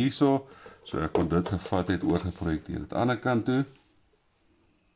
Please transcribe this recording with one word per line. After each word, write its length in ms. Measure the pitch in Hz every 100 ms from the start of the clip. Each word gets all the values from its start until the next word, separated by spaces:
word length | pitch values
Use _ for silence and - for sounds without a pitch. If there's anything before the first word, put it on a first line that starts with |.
hierso, 300 | 131 - 143 135 - - - - -
so 160 | -
ek 140 | 80 -
kon 140 | 82
dit 200 | 85 90
gevat 360 | 92 - 95 87
het, 120 | 92 87
oorgeprojekteer 800 | 85 92 - 85 78 - -
het 100 | 76
aan 160 | - 123
die 60 | 117
ander 60 |
kant 240 | 131 120 107
toe, 160 | 131 135 - _ _ _ _ _ _ _ _ _ _ _